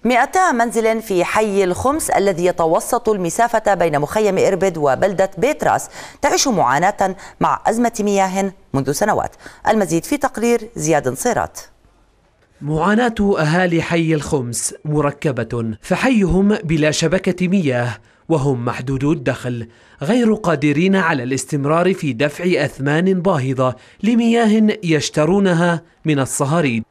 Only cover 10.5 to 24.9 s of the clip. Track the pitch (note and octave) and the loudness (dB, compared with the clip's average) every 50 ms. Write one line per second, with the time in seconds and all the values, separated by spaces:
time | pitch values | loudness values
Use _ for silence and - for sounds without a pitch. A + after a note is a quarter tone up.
10.5 | A#3+ A#3 A3 A3 - - D3+ D#3 D#3+ C#3+ C#3 B2+ B2 - - B3 G#3+ C#3+ E2+ - | 0 0 -2 -8 -10 -6 0 0 0 2 0 -2 -4 -2 -2 -2 0 0 -2 -4
11.5 | - - - - _ _ _ _ _ _ _ _ _ _ _ _ _ _ _ _ | -8 -20 -20 -20 _ _ _ _ _ _ _ _ _ _ _ _ _ _ _ _
12.5 | _ _ C#3+ C#3+ D#3 D#3 E3 F#3+ G#3+ A3 B3 A#3 A3+ - G3+ G3 G3 - D#3+ D3 | _ _ -8 -6 -2 0 0 2 2 2 0 0 0 0 0 0 2 0 0 0
13.5 | D#3+ F3+ F#3 F3 E3+ E3 D#3 - E3+ E3+ E3 D#3+ D#3+ D3+ C#3 - D#3+ C#3 B2 A#2+ | 2 2 2 2 0 -2 0 0 0 0 2 0 0 -2 -2 -2 -2 -2 -2 -4
14.5 | A#2 - - - - - _ D3+ D3 D3+ C#3+ C#3+ C#3+ - - D3+ C3 B2 A2+ - | -6 -6 -8 -8 -10 -8 _ -2 -2 0 0 0 -2 -2 -4 -4 -2 -2 -4 -4
15.5 | B2+ A#2+ A#2 A2+ G#2+ - - - F#3 - G3 C4 C4 G#3+ G3 E3 E3 F#3 G3 G3+ | -4 -4 -4 -4 -6 -8 -4 -4 -2 0 2 2 2 2 2 4 2 2 4 2
16.5 | G#3+ - - D3+ E3 D#3 D3+ D3+ D3 - E3 D#3 E3 F#3 - F#3+ F3+ - F3+ F3 | 2 0 0 -2 0 2 2 0 0 0 0 0 0 0 0 -2 -2 -2 -2 0
17.5 | F#3+ G3+ E3 C#3 B2 A#2+ B2 B2 G#2+ - _ _ _ _ _ - E3 D3+ C3 C#3+ | 0 0 0 0 0 0 -2 -4 -6 -8 _ _ _ _ _ -2 -2 0 2 0
18.5 | C3+ B2 A#2+ A#2+ A2+ - B2+ C3 C3+ C3 C3+ C#3+ - - A#2+ C3+ B2+ - - B2+ | 0 0 -2 -4 -4 -4 -6 -6 -4 -2 0 0 0 0 -2 -4 -4 -4 -6 -8
19.5 | B2 A#2 A2 - - _ _ _ - _ C#3+ D3+ A3+ B3+ A#3+ A3 G#3+ G#3+ - F3 | -8 -8 -10 -12 -18 _ _ _ -14 _ -2 0 2 2 4 2 2 2 0 -2
20.5 | D#3+ C3+ C3+ D3+ C#3+ D3+ F3+ F#3+ F#3+ F#3+ E3+ E3 E3 C3+ A#2+ B2+ C3+ C3 - - | 0 2 0 0 2 2 2 2 2 2 2 0 -2 -2 -2 -4 -4 -4 -4 -4
21.5 | D#3+ C#3+ C3+ C#3+ D#3 E3+ F3 F3+ F#3+ F#3 - C#3+ A#2+ A2 C#3+ D3 C#3+ - F3 F3+ | -4 -4 0 0 0 2 2 0 0 0 -2 -4 -2 -2 -2 -2 -2 -4 -2 0
22.5 | F3 C3+ D3 C3+ - - C3+ C#3+ D3 D#3+ F#3 F#3+ F#3+ F3+ E3 G3 F3+ C#3+ B2+ C3 | 0 0 -2 -4 -4 -4 -2 0 0 2 2 2 0 2 0 0 0 0 -2 -2
23.5 | C3 B2 C3 B2+ A#2+ - - - - - - G#3+ B3 A3+ A#3 A3+ A#3 A#3 A#3 G#3+ | -2 0 0 -2 -2 -6 -18 -20 -12 -4 -2 2 2 2 2 4 2 4 4 4
24.5 | G#3 A3 A3 G#3+ - G#3+ - E3 | 4 4 4 2 2 0 0 0